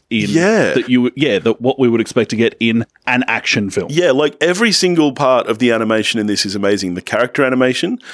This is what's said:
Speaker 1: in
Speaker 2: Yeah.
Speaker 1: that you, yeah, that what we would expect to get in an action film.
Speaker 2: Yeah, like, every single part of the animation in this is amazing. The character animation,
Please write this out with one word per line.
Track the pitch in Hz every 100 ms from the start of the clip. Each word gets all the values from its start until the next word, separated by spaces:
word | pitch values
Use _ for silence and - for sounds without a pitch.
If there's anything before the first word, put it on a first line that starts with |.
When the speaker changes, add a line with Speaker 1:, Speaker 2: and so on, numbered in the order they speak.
| _
Speaker 1:
in | 113 101
Speaker 2:
Yeah. | 156 185 220 113
Speaker 1:
that | 98 120
you, | 123 123 -
yeah, | 147 101
that | 113 110
what | 123 139
we | 127
would | 113
expect | 110 - 110
to | 110
get | 117 -
in | 113 113 107 _ -
an | 123 127
action | 113 - 123 101
film. | 101 87
Speaker 2:
Yeah, | 156 175
like, | 131 151 -
every | 160 180 233
single | 185 185 170 151
part | 131 135 127 110
of | 110
the | 123
animation | 113 113 110 107 113
in | 104
this | 98 104
is | 101
amazing. | 101 101 95
The | 90
character | - 107 127 -
animation, | 131 127 127 127 175 240 -